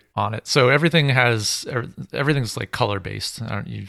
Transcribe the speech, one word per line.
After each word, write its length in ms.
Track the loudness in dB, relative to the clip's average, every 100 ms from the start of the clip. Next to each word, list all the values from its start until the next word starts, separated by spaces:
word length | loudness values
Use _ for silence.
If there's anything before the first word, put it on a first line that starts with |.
| _ -4
on 180 | -2
it. 120 | -4 0
So 220 | 4 6
everything 400 | 6 4 4 4
has, 560 | 4 4 2 0 -4 -4
ev-, 240 | -6 -6 -10 -8
everything's, 460 | -2 0 0 0 -4
like, 140 | -6
color 280 | -2 0 0
based. 420 | -4 -8 -8 -8
I 60 | -6
don't, 180 | -6 -6
you, 180 | -10